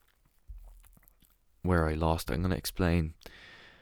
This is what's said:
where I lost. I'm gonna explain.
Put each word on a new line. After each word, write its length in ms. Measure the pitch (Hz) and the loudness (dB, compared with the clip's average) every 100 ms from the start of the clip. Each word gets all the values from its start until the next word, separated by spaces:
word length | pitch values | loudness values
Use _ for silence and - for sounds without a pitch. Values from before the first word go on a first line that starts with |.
| _ _ _ _ - - - - - - - _ _ _ _ _ | _ _ _ _ -20 -18 -18 -20 -20 -20 -20 _ _ _ _ _
where 260 | 90 87 80 | 0 2 2
I 60 | |
lost. 360 | 78 80 80 - | 2 0 0 -2
I'm 120 | 62 | -4
gonna 140 | 92 92 | -2 -2
explain. 580 | - - 90 85 78 - - - - - - - | -6 -2 2 2 0 -6 -20 -20 -20 -20 -20 -20